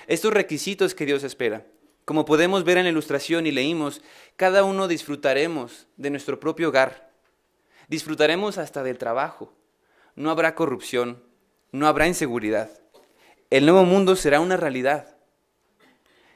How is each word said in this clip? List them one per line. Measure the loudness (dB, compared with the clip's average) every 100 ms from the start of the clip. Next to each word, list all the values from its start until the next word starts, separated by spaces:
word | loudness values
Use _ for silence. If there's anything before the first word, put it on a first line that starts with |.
| -6
estos | -2 0
requisitos | 0 0 -4 -6 -2 -2 -2
que | -2
Dios | -2
espera. | -4 -4 -4 -4 -10 _ _ _ -4
Como | -2
podemos | 2 2 4 2
ver | 2 2
en | 2
la |
ilustración | -2 -2 -4 -2 -2 -2
y |
leímos, | -2 -2 -4 -6 -10 -18 -20 -20 -2
cada | 2 4
uno | 2 0 -2
disfrutaremos | -4 -6 -4 0 0 -2 -4 -10 -16 _ -10
de | -8
nuestro | -6 -6 -6
propio | -6 -2 0
hogar, | 2 2 -2 -20 _ _ _ _ _ _ _ -8
disfrutaremos | -8 -4 2 2 2 -2 -6
hasta | -8 -6
del | -6 -4
trabajo. | -4 -4 -4 -8 -20 _ _ _ _ _ _ -6
No | -2
habrá | 0 0 0
corrupción, | -2 -4 -4 -4 -4 -6 _ _ _ _ _
no | -2 0
habrá | 2 0
inseguridad. | 0 -4 -2 -2 -2 -4 -12 _ _ _ _ _ _ 0
El | 4 6
nuevo | 6 6
mundo | 4 4 2
será | 4 2
una | 2 -2
realidad. | -2 -2 -2 -2 -6 _ _ _ _ _ _ _ _ _ _ _ _